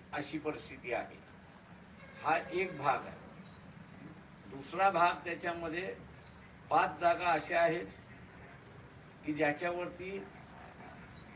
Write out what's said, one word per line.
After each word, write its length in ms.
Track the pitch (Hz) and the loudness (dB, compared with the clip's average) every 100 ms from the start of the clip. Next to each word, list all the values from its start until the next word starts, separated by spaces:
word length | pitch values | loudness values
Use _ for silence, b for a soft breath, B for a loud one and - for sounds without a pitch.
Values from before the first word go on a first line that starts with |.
| - | -10
अशी 260 | 147 147 156 | -8 -4 -4
परिस्थिती 540 | 151 - - 131 120 | -4 -4 -8 -10 -2
आहे. 280 | 110 - - - - - - - - - - - - | -2 -2 -10 -18 -20 -20 -20 -20 -20 -20 -20 -18 -4
हा 140 | 147 165 | 2 2
एक 400 | - 180 190 147 | 2 -2 -2 0
भाग 200 | 143 - - | 2 2 -2
आहे. 120 | - - - - - - - - - - - - - - 135 | -12 -16 -16 -18 -18 -18 -18 -18 -16 -16 -16 -18 -18 -14 -12
दुसरा 340 | 135 170 196 | -6 4 6
भाग, 240 | 170 175 - 175 | 8 6 6 -4
त्याच्यामध्ये 720 | 170 175 170 165 165 196 - - - - - - - - | -4 -4 -2 -4 -4 -6 -8 -14 -18 -20 -20 -20 -14 2
पाच 300 | 160 190 - | 4 4 4
जागा 300 | 170 170 175 | 4 6 4
अशा 300 | 160 - 170 | 4 4 6
आहेत 260 | 170 170 - - - - - - - - - - - - - - 151 | 6 4 -2 -12 -16 -18 -18 -18 -18 -18 -18 -18 -18 -18 -20 -10 -4
की 80 | |
ज्याच्यावरती 920 | 151 147 147 175 175 175 - 185 196 - - - - - - - - - - - | 2 4 4 0 -2 -4 -6 -8 -8 -10 -16 -18 -18 -18 -16 -16 -16 -16 -18 -18